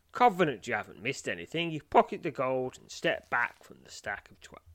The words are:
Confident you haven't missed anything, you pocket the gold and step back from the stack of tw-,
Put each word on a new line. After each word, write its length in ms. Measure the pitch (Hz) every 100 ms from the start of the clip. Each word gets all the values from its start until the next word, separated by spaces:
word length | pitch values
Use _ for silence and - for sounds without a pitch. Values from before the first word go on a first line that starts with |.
| _
Confident 560 | - 247 180 165 113 -
you 80 |
haven't 280 | 107 98 -
missed 260 | 110 131 -
anything, 420 | 92 85 160 170
you 100 | 156
pocket 420 | - - - 208
the 80 | 165
gold 440 | 135 131 131 127 -
and 100 | -
step 400 | - 170 - -
back 320 | 120 120 -
from 160 | - 64
the 60 | 65
stack 400 | - 107 101 -
of 100 | -
tw-, 220 | - - -